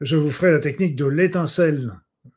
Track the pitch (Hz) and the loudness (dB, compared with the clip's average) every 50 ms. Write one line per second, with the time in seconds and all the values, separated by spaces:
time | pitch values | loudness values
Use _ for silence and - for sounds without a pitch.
0 | 147 120 160 156 151 147 131 - 180 180 160 147 151 147 139 - 190 170 143 127 | -4 -2 0 0 0 0 -2 2 2 4 4 4 2 -2 -2 -2 -2 -2 -2 -2
1 | 143 135 143 160 185 175 180 180 165 135 - - 175 160 147 135 127 113 95 90 | -2 0 2 2 0 2 0 -2 -2 -2 0 0 2 2 0 -2 -4 -6 -10 -12
2 | _ _ _ _ _ 131 _ | _ _ _ _ _ -20 _